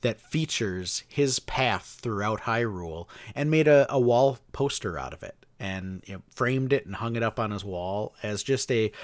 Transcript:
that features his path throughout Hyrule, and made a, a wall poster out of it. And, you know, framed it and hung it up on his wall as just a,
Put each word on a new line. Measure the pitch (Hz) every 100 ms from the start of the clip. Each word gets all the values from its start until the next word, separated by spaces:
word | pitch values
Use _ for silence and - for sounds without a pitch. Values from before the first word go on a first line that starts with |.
that | 120 107
features | - 160 156 - 107 92 90 - -
his | - 139 123
path | - - 127 98 - -
throughout | 120 101 104 107
Hyrule, | - 113 117 95 85 80 85 - -
and | 131 147
made | 156 151
a, | 143 139
a | 139
wall | 120 120 135 127 -
poster | - 139 - 104 80
out | 65
of | -
it. | - - _ -
And, | 98 95 95 92 -
you | 95
know, | - -
framed | 123 131 131
it | 139 -
and |
hung | 98 113 117
it |
up | 113 -
on | 110
his | 101
wall | 101 90 90 101 110 -
as | 110 104
just | - 131 -
a, | 120 110 -